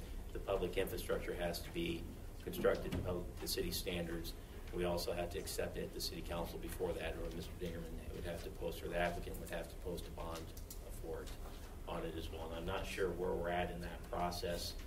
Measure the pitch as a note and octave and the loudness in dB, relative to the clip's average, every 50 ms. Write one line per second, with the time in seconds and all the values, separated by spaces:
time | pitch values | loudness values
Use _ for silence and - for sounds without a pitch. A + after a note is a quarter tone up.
0 | - - - - - - - - - - G2 F#2 F2+ F2 - F#2+ F#2 F2+ F2+ F2 | -4 -4 -4 -4 -4 -4 -4 -2 2 2 4 4 4 4 4 4 4 4 2 0
1 | - - F#2+ E2+ - - - F2 F2 E2+ E2 - - - - E2+ E2+ E2+ - - | 2 2 2 2 2 0 0 2 2 2 2 0 -2 -2 0 0 2 2 2 0
2 | - - - - - - - - - F2 F2 F2+ F2 F#2+ F#2+ F#2 - F#2 F2+ F2+ | -2 -4 -6 -6 -8 -8 -8 -6 -4 -2 2 6 6 6 6 6 4 2 2 2
3 | F2+ F2+ F2+ F2 F2 - - - F2 F2 - G2 F#2 F2+ F2 - - F#2 F2+ F2 | 2 2 2 0 0 -2 -4 -2 -2 0 2 2 2 2 2 0 0 0 0 0
4 | E2+ E2 E2+ E2 E2 - - - - - - - - - - F2 F2 F2 F2 E2+ | 0 0 0 -2 -2 -4 -6 -6 -8 -8 -8 -8 -6 -2 0 2 4 4 4 4
5 | - F#2+ F2 F2 F2 E2+ - D#2+ D#2+ - - - F2+ F2 - F2 E2+ - - F2 | 2 2 2 2 0 0 0 -2 -2 0 0 0 0 0 0 -2 -2 -2 -2 -2
6 | E2+ - - E2 E2 - E2+ E2+ E2+ - - - - E3 - - F2+ - - - | -2 -2 -2 -2 -2 0 0 0 0 0 -2 -4 -4 -2 -2 0 2 2 2 0
7 | D#2+ - - E2+ E2 E2+ - F2 - - - - - E3+ E3 E3 E3+ - - - | 0 -2 0 0 -2 -2 -2 -4 -4 -4 -4 -4 -2 -2 -2 -2 -4 -4 -4 -4
8 | - - - - E2+ F2 E2+ E2+ - - - - E2+ E2+ E2 - - F2 E2+ F2 | -4 -4 -4 -2 -2 -2 -2 -2 -4 -4 -4 -2 -2 -2 -2 -2 -2 0 2 4
9 | F2 F2 F2 F2+ - F2+ F2+ F2 E2 - E2+ E2+ - - - - - F#2 F2 F2 | 4 4 4 0 -2 -4 -4 -4 -4 -4 -4 -4 -4 -4 -6 -6 -4 -2 -2 -2
10 | - - - E2+ E2 E2 E2 E2 D#2+ D#2+ - - - - - - - - - - | -4 -4 -6 -4 -4 -4 -4 -4 -4 -6 -8 -8 -8 -8 -8 -8 -8 -6 -6 -6
11 | - D#2+ D#2+ - - - - - - - - - - - - - - - - - | -4 -4 -4 -4 -4 -4 -6 -6 -6 -6 -6 -6 -8 -8 -8 -6 -4 -4 -2 -2
12 | - E3 - - - - - - D#2+ D#2+ E2 E2+ E2+ E2+ G2 F#2+ - - - - | -2 -2 -2 -2 -2 -2 -2 -4 -4 -2 -2 -2 0 0 0 0 0 0 2 4
13 | F#2+ F2+ F2 E2+ F2+ F#2 F2+ F2 E2+ F2 F2 F2+ F2+ F2 E2+ F2 F2 F2 - - | 4 4 4 4 2 4 4 4 4 4 4 4 4 2 2 -2 -2 -4 -4 -4
14 | - - F2+ F2 F2 F2 F2 - F2+ F2 F2 E2+ - - - - - | -4 -2 2 2 2 2 2 2 2 2 2 2 0 -2 -2 -4 -4